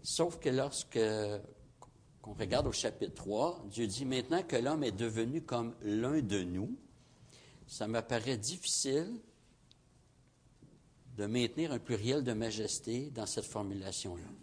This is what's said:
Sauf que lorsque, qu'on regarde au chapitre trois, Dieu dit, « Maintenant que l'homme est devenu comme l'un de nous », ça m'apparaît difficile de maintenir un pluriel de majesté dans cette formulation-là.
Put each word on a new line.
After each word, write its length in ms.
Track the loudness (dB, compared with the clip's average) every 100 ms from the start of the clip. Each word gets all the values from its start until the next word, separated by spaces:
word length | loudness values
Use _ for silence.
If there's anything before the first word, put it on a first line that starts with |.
Sauf 360 | -4 2 2 2
que 100 | 2
lorsque, 500 | 4 2 -2 -2 4 4 4 0 -2 -6 -18 -20 -20 -20 -20 -20 -18
qu'on 120 | -12
regarde 340 | -4 2 2 2
au 60 |
chapitre 400 | 2 -2 -2 -4
trois, 500 | -4 -2 2 2 0 -8
Dieu 180 | -2 -2
dit, « 160 | 0 0
Maintenant 380 | 0 2 0
que 140 | 4 2
l'homme 260 | 4 2
est 80 | 0
devenu 500 | 0 0 2 0 0
comme 320 | -2 -2 -2 -4
l'un 380 | 0 2 4 2
de 220 | 2 0
nous », 340 | 0 -2 -2 -6 -10 -20 -20 -20 -20 -20 -20 -20 -14
ça 200 | -6 0
m'apparaît 500 | 0 2 0 2 0
difficile 840 | -2 -4 -2 0 2 2 0 -6 -12 -20 -20 -20 -20 -20 -20 -20 -20 -20 -20 _ -20 -20 -20 -20 -20 -20 -16 -4
de 80 | 0
maintenir 460 | 4 2 2 0
un 60 | 0
pluriel 440 | 0 0 2 2
de 80 | 2
majesté 760 | 0 0 0 -2 -2 -2 -4 -4
dans 140 | -6 -4
cette 200 | -4 -4
formulation-là. 800 | -4 -4 -4 -4 -4 -6 -8 -10 -14